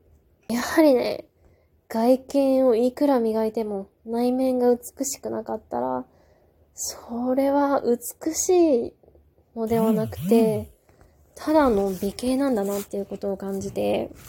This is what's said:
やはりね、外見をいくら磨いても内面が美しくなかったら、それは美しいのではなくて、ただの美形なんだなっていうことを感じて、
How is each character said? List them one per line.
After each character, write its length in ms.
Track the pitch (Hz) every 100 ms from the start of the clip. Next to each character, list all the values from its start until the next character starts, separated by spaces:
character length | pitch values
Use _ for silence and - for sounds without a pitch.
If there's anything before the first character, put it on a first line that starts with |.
| _ _ _ _ -
や 120 | 233
は 220 | 240 330
り 120 | 311
ね、 320 | 247 214 - - _ _ _ _ _ -
外 300 | 226 233 254
見 480 | - 277 269 262 262
を 80 |
い 180 | 220 254
く 140 | 254 285
ら 140 | 262
磨 240 | 226 220 220
い 60 |
て 100 | 220
も 260 | 214 196 202 _
内 280 | 226 233 247
面 260 | 254 262 254
が 160 | 247
美 300 | 247 - -
し 160 | 269 -
く 100 | -
な 140 | 226
か 100 | 226
っ 80 | 220 -
た 120 | -
ら、 240 | 254 254 - _ _ _ _ _ _
そ 600 | - - - - 240 254
れ 160 | 262 277
は 320 | 285 285 285
美 520 | - 240 - - 320
し 520 | 311 - 359 330 240 -
い 80 | - _ _ _ _ _
の 120 | 226 220
で 120 | 226
は 140 | 220
な 160 | 196 113
く 200 | 98 170
て、 420 | 226 220 117 - _ _ _ _ _ _
た 180 | - -
だ 160 | 311 277
の 240 | 202 196
美 200 | 185 202
形 220 | - 247 262
な 120 | 277
ん 60 |
だ 100 | 226
な 140 | 196 202
っ 40 |
て 140 | 202 202
い 60 |
う 40 | 196
こ 120 | 196
と 140 | 202
を 40 | 190
感 240 | 196 196
じ 120 | 196
て、 380 | 190 208 208 247 -